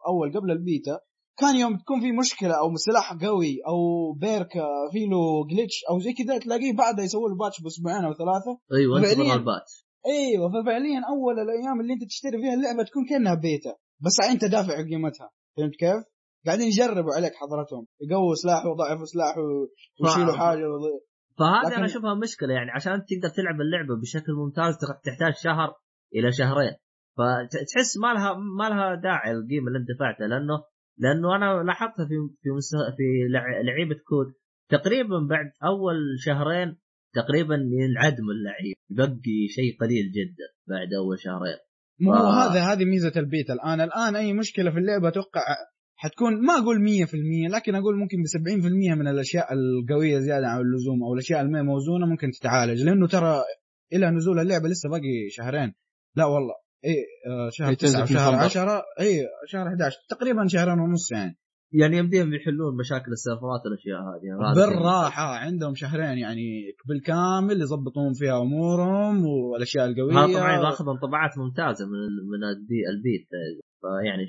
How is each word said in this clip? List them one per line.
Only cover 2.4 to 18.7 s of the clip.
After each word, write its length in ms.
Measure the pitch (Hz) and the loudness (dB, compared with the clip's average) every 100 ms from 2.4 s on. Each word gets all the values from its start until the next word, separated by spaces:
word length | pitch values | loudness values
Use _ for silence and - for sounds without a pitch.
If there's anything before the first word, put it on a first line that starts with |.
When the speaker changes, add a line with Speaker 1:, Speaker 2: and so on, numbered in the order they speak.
| 185 160 | 0 0
Speaker 1:
أو 140 | 160 165 | 0 0
سلاح 380 | 208 226 190 170 190 | 0 2 0 -2 0
قوي 280 | 202 160 135 147 | 2 0 -2 -2
أو 100 | 175 170 170 165 147 | 0 0 0 -2 -2
بيرك، 360 | 180 214 175 175 | -2 -2 -4 -4
آه، 280 | 151 143 147 | -4 -2 -4
في 60 | 196 214 | -2 0
له 360 | 185 165 156 147 | 2 2 0 0
جليتش 260 | 180 240 - - | 0 -2 -4 -2
أو 100 | 180 | -2
زي 140 | 196 | -2
كذا، 240 | 254 240 254 | -2 -2 -2
تلاقيه 360 | 247 233 269 226 | -2 -2 0 2
بعده 280 | 233 208 | 2 0
يسوي 260 | 190 214 226 | -2 -2 -2
له 60 | 185 | -2
باتش 260 | 208 196 | -4 -6
بأسبوعين 420 | 160 160 170 175 170 | -12 -6 -4 -2 -2
أو 80 | |
ثلاثة. 400 | 151 170 190 233 247 - 135 | -2 0 0 -2 -10 0 4
Speaker 2:
أيوة، 200 | 135 135 | 4 6
انتظر 180 | 202 214 | 4 4
Speaker 1:
فعليًا 200 | 143 127 | 4 2
Speaker 2:
الباتش. 360 | 117 98 - - _ _ - | 2 -2 -6 -20 _ _ -2
Speaker 1:
أيوة، 340 | 294 269 208 175 | 0 2 2 2
ففعليًا 480 | 214 226 233 285 269 240 | 0 0 0 0 -2 -2
أول 220 | 285 247 226 | -2 0 0
الأيام 420 | 214 226 262 247 | -2 -2 -2 -2
اللي 120 | 233 | -2
أنت 100 | 254 | -4
تشتري 340 | 240 - 277 226 | -6 -10 -6 -4
فيها 120 | 262 | -2
اللعبة 300 | 247 269 233 | 0 -2 -2
تكون 200 | 220 285 254 | -4 -2 0
كأنها 240 | 285 214 | 2 2
بيتا، 400 | 170 165 147 131 - _ - 160 | 2 0 -2 -6 -14 _ -6 0
بس 100 | 190 208 | 2 2
عين 100 | 247 | 2
تدافع 360 | 214 208 190 147 156 | 2 2 0 -4 -4
قيمتها، 400 | 160 160 - 117 _ _ - | -4 -4 -6 -14 _ _ -4
فهمت 180 | 151 143 | -4 0
كيف؟ 220 | 170 208 220 _ _ _ 160 | 0 0 -4 _ _ _ -2
قاعدين 220 | 190 233 | 0 2
يجربوا 460 | 208 247 202 160 | 4 4 2 0
عليك 200 | 143 170 - | 0 -2 -4
حضرتهم، 420 | 143 147 147 127 117 - | -6 -6 -6 -10 -14 -12
يقووا 340 | 147 190 185 160 | -2 0 2 2
سلاحه 340 | 175 165 | 2 0
ويضعفوا 360 | 170 | 0